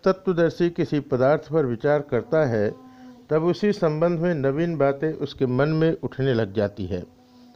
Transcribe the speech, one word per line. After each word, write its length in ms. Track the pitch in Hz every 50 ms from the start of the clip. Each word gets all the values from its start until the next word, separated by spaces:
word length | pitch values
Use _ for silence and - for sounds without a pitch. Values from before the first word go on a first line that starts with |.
| -
तत्वदर्शी 680 | 190 185 185 - 190 180 165 170 160 156 - 175 175
किसी 300 | 170 - 160 - 156 147
पदार्थ 520 | 135 - 139 120 127 135 151 151 - -
पर 140 | 147 165 147
विचार 340 | 123 120 110 - 143 147 151
करता 440 | 143 - 131 117 107 - 160 160 156
है, 280 | 123 113 107 101 107 - - - - - - - - - - - -
तब 140 | 147 160 160
उसी 280 | 180 170 - 208 208
संबंध 480 | 202 202 175 160 151 156 170 175 175 160
में 140 | 165 180 170
नवीन 420 | 147 131 135 135 151 170 170 170
बातें 360 | 147 139 139 139 139 156 160
उसके 340 | 156 - 147 135 - - 135
मन 220 | 123 123 127 143 151
में 280 | 160 160 160 160 160 -
उठने 320 | - 120 - - 131 135 123
लग 180 | 110 110 95 98
जाती 320 | 107 104 101 - - 95
है 180 | 87 90 90 87 - - _ _ _ - - - - -